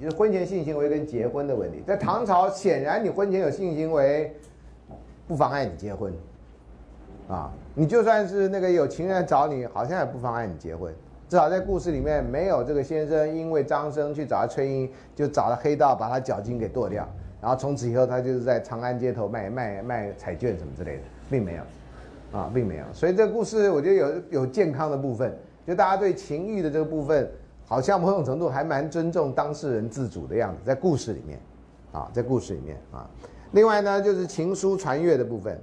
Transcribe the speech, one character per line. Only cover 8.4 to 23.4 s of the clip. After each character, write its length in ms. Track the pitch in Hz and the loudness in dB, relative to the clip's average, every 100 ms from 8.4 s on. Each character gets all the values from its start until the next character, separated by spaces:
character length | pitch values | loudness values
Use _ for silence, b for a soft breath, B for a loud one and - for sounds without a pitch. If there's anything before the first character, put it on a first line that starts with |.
| 190 | 0
那 120 | 196 | 2
个 120 | 185 | 4
有 160 | 175 135 | 4 2
情 200 | - 180 | 0 0
人 160 | 185 160 | 0 2
找 180 | 139 147 | 2 2
你， 220 | 135 123 | 0 -4
好 180 | 98 127 | -4 -2
像 140 | 180 | -2
也 60 | 123 | -4
不 120 | 131 | -4
妨 160 | 123 | -4
碍 140 | 117 110 | -4 -4
你 60 | 78 | -6
结 180 | 80 82 | -8 -8
婚。 160 | 87 80 - - - | -8 -10 -18 -20 2
至 80 | 175 | 4
少 120 | 156 | 4
在 120 | 185 | 2
故 180 | 190 180 | 0 -2
事 120 | 175 | -2
里 80 | 139 | -2
面， 200 | 143 151 | 0 0
没 260 | 123 135 190 | 0 -2 2
有 140 | 151 | 2
这 120 | 123 | 2
个 100 | 147 | 0
先 240 | 135 156 147 | 0 -2 2
生 260 | 156 151 | 2 2
因 160 | 160 160 | -2 0
为 140 | 156 | 0
张 260 | 135 147 147 | 2 0 0
生 240 | 147 147 | -2 -2
去 120 | 147 139 | -2 -2
找 160 | 113 | 0
他 60 | 120 | 0
崔 200 | - 139 | 0 -2
莺， 240 | 135 131 B B - | -2 -4 B B -4
就 100 | 143 | 0
找 240 | 143 117 | 2 2
他 60 | 120 | 2
黑 220 | 151 147 | 2 4
道 180 | 143 120 | 4 4
把 140 | 110 | 0
他 100 | 131 | -2
脚 220 | 123 101 | -2 -4
筋 160 | 104 120 | -4 -4
给 100 | 104 | -2
剁 220 | 127 - | -2 -2
掉， 180 | 101 - B B - | -4 -6 B B -6
然 100 | 110 | -2
后 60 | 131 | 0
从 180 | 139 | 0
此 160 | 131 120 | -2 0
以 60 | 120 | 2
后 100 | 127 | 4
他 140 | 127 | 2
就 140 | 127 | 0
是 80 | 127 | 0
在 180 | 120 120 | 2 0
长 220 | - 117 | 0 -6
安 180 | 123 123 | -4 -2
街 140 | 123 | -2
头 160 | 113 104 | -2 -2
卖， 200 | 113 98 | -4 -6
卖， 320 | 127 113 98 | -4 -6 -6
卖 300 | 117 117 101 - | -6 -4 -6 -8
彩 180 | - 82 | -8 -4
券 240 | 120 87 | -2 -2
什 80 | 78 | -6
么 60 | 65 | -10
之 80 | |
类 140 | 80 69 | -10 -10
的， 60 | 64 - - | -12 -16 -4
并 120 | 131 | -2
没 140 | 95 82 | -2 -6
有， 840 | - - - - - - - 104 | -12 -16 -20 -20 -20 -20 -10 -8
啊， 140 | 85 | -2
并 140 | 123 107 | -2 -2
没 80 | 78 | -4
有。 60 | 67 | -10
所 160 | - 165 | -2 2
以 80 | 185 | 4
这 100 | 214 | 2
个 60 | |
故 140 | 226 | 2